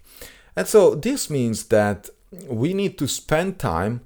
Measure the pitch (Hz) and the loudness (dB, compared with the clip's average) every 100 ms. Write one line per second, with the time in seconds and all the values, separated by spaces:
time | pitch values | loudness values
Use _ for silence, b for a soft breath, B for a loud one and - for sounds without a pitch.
0 | B B B B B - 214 214 170 143 | B B B B B -8 4 6 6 4
1 | 226 277 - 143 120 107 - 107 104 101 | -2 -4 -4 -2 -2 -2 2 2 2 -2
2 | - - _ 180 180 110 151 196 196 - | -10 -20 _ -18 -8 -4 -2 -2 -4 -4
3 | 139 - - 156 190 185 107 82 101 120 | -4 -4 -2 -2 -2 -4 -2 -2 -2 -4